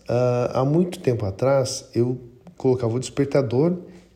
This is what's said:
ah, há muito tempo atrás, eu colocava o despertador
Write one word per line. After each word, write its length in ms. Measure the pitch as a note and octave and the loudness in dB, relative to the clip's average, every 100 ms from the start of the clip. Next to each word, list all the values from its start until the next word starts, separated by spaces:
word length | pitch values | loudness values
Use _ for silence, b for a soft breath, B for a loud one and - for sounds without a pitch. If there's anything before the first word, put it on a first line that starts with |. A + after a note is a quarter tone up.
| - | -4
ah, 540 | A#2+ B2 B2 B2 A#2 | 0 2 0 0 0
há 40 | |
muito 360 | C#3 D#3+ F3+ - | 2 2 0 -2
tempo 240 | C3+ A2+ | -2 0
atrás, 640 | G2+ - B2+ C#3 B2 - - | -2 -2 2 2 0 -6 -6
eu 260 | A#2 A#2+ B2+ - - - - | -2 -2 -2 -10 -20 -20 -2
colocava 360 | C3 B2+ A#2 | 0 2 0
o 60 | A#2+ | -2
despertador 800 | B2+ - C#3 C#3+ B2 B2 E3 F3+ B B B | -4 -2 0 2 2 2 2 0 B B B